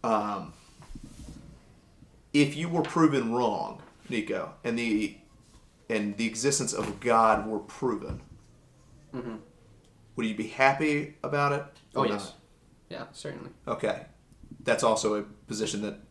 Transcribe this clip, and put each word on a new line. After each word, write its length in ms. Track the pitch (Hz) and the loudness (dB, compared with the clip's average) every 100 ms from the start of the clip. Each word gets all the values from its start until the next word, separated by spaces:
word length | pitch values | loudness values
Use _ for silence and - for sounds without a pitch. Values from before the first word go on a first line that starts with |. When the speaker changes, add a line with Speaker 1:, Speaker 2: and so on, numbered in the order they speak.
Speaker 1:
um, 480 | 117 110 104 98 85 - - - - - - - - - - - - - - - - - - | 2 2 0 -4 -8 -16 -20 -20 -16 -14 -14 -16 -16 -16 -18 -20 -20 -20 -20 -20 -20 -20 0
if 240 | 143 143 143 | 4 4 2
you 120 | 170 | 0
were 140 | 170 | 0
proven 500 | - 170 156 139 113 | 2 6 6 6 2
wrong, 480 | 120 117 98 - - - - - | 2 2 0 -6 -8 -18 -20 -6
Nico, 460 | 120 107 98 76 - | -4 -2 -4 -4 -6
and 140 | 120 117 | -4 -2
the, 380 | 117 107 101 - - - - - - _ - | 0 0 0 -6 -20 -20 -20 -20 -20 _ -4
and 280 | 110 104 101 | -2 0 -2
the 100 | 113 | -2
existence 460 | 113 131 139 127 | 0 0 2 -2
of 280 | - 104 101 | -2 -4 -2
God 460 | 120 113 113 107 107 | 4 6 6 6 2
were 120 | 107 | -6
proven, 600 | - - 131 104 - - - - - - - - - - - | -6 -4 -2 -2 -6 -10 -12 -20 -20 -20 -20 -20 -20 -20 -12
Speaker 2:
Mm-hmm. 220 | 127 117 107 - - - - - _ - - | -10 -10 -12 -14 -20 -20 -20 -20 _ -14 -4
Speaker 1:
would 100 | 113 | -4
you 80 | |
be 140 | 110 110 | -2 -6
happy 680 | - 165 139 156 147 151 - | 4 4 4 0 0 -2 -8
about 300 | 139 143 143 | -4 0 2
it 120 | 143 - - - | 0 -4 -18 -8
Speaker 2:
Oh, 80 | 127 | 0
Speaker 1:
or 40 | 120 | 0
Speaker 2:
yes. 160 | 104 | 0
Speaker 1:
not? 100 | 98 - - - - - _ | -6 -14 -20 -20 -20 -20 _
Speaker 2:
Yeah, 140 | - - | -12 -12
certainly. 380 | - - - 90 - - | -10 -12 -10 -14 -12 -8
Speaker 1:
Okay. 380 | 117 110 - - - _ - - - | -2 -2 -2 -8 -20 _ -20 -20 -6
That's 180 | - 113 | 0 4
also 320 | 117 107 107 | 4 4 2
a 80 | 104 | 0
position 600 | 104 - - 107 107 104 | -4 -14 -10 -4 -2 -2
that 180 | 104 101 - | -6 -8 -18